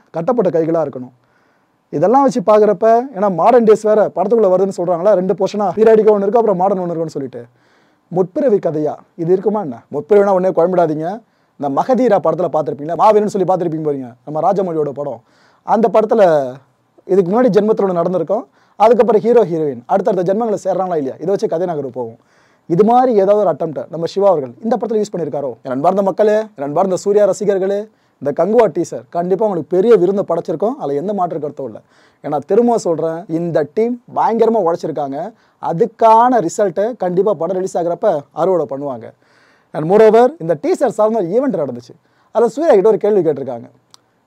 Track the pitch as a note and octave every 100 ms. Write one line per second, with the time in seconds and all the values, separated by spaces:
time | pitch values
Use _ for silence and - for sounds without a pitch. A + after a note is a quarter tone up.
0 | _ D#3+ E3+ B3 F3+ D#3+ D#3+ E3 C#3+ C3
1 | B2 _ _ _ _ _ _ _ _ D3
2 | F3+ C4 C#4 B3 F#3 G#3+ G#3+ G#3 A3 A#3
3 | C4+ G3 G3+ E3+ F#3+ B3 A3 G#3 G#3+ G#3+
4 | E3+ E3 G3 A#3 G3 F#3 G3 F#3+ F3 E3+
5 | G3 F#3+ F#3 G3 F#3+ G#3 G3 F#3 A3+ A3
6 | G#3+ G#3 G3 A#3+ A3 F#3 F#3+ F#3+ F3 E3
7 | D#3+ D3+ C3+ B2 A#2+ _ _ _ _ _
8 | _ F3 F3+ D4+ C#4+ G3 E3+ D#3 D3+ A#2+
9 | _ - E3 F#3+ G3+ G#3+ E3 A#2 _ C#3
10 | D3 G#3 G3+ F#3 F#3 E3+ F3 F3+ E3+ D3+
11 | D#3+ B3 - _ _ - C#3 C#3 F3+ A#3+
12 | B3 G3 D#3+ D#3+ F3 D#3 D3+ C3+ D3 E3
13 | F#3+ G#3+ G#3 G3+ F3 F#3 E3+ D#3 D3+ C#3
14 | B2 A#2 - D3+ E3 G3 F#3 D#3+ D3 C3+
15 | C#3+ C3 _ _ _ _ - G#3 A3 A3
16 | G#3+ A3+ F#3 D3+ C3 C3+ _ _ _ _
17 | - F#3 F3 G#3+ B3+ G3 G#3 A3 G3 F3
18 | F3 F3+ D#3+ G#3 - _ _ - G#3+ A#3
19 | A3+ A3 A3 A#3+ G3+ E3 D3+ A#2+ - G3
20 | F#3+ F#3+ F3 G3 A#3 G3 F#3 F3+ F#3 E3+
21 | C3 A2+ D#3+ G3 G#3+ E3 F3+ D#3 C3+ B2
22 | A#2 A2+ _ _ _ _ - E3+ G#3+ B3
23 | C4 G#3+ F#3+ G#3 F#3+ D3+ E3 C#3 A#2 D#3
24 | E3 G3 G3+ E3 C3 A#2 A3+ A3 A3 A3
25 | G#3 F#3 D3+ C#3+ C#3+ A2+ C3+ B2+ E3 F#3+
26 | G3 F3+ G#3+ G#3+ A3 - C#3+ D3+ F#3+ F3
27 | G3+ G#3 G3+ F3+ G3+ G3 F#3+ G3+ G#3+ _
28 | _ _ C3+ C#3 F3 A#3+ G#3+ F3 D#3+ B2+
29 | A2 E3+ F3 F#3+ A3 F3+ C3 F#3 A3 G#3+
30 | F3+ G3+ F3 E3+ E3 D#3+ G#3 C#4 D3+ C#3+
31 | F3+ G3+ F3 E3 D3 C3+ C3 G2+ _ _
32 | _ _ C#3 D3 - G3+ A#3+ A3+ F#3 D#3+
33 | D#3+ E3 F3 E3 E3+ D#3+ D3 - C4 B3
34 | - C3+ E3+ A3+ A3 A3+ E3 E3+ E3+ D3+
35 | C#3 C#3 F#3+ - _ _ C#3+ E3 - -
36 | A3+ A3+ A#3+ B3 A#3+ - G#3 E3 G#3+ B3
37 | F#3 F3+ G3+ E3+ D#3+ F#3 F#3 G3 E3+ D3
38 | A3 D#3 - D3+ F3 F3+ C#3 C#3 C#3+ A#2+
39 | A2+ - _ _ _ _ _ C3+ D#3 G#3
40 | A3 A3 B3 D#4+ D#3+ D#3 D4 F#4 B3+ F#3+
41 | G#3+ A3+ E3+ G#3+ C#4 F#3+ C#3 B2 A#2+ -
42 | _ _ _ - A#3 - E4 A3 G#3 F3+
43 | G3+ G#3 D#3+ C3+ C3 A#2+ B2 _ _ _
44 | _ _